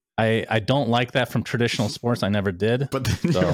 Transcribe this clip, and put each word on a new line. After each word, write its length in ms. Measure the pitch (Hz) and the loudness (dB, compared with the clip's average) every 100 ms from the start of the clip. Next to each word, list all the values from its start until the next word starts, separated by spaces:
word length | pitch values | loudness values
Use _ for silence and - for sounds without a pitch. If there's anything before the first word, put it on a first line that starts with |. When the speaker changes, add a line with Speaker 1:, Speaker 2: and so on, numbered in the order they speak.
| _ - | _ 0
Speaker 1:
I, 300 | 110 113 - | 2 2 0
I 120 | 110 | -2
don't 300 | 101 139 117 | 0 0 2
like 240 | 120 123 | 0 0
that 180 | 135 117 | -2 -2
from 100 | 123 | -2
traditional 460 | - 117 120 - 104 | -2 0 0 0 -2
sports. 320 | - 120 117 | -2 -2 0
I 80 | 98 | 0
never 220 | 104 98 | 0 0
did. 360 | 87 104 123 139 | 0 0 0 -2
Speaker 2:
But 140 | 135 110 | -2 -2
then 280 | 87 175 | 0 0
Speaker 1:
So, 80 | 175 | 2
Speaker 2:
you 60 | 185 | 2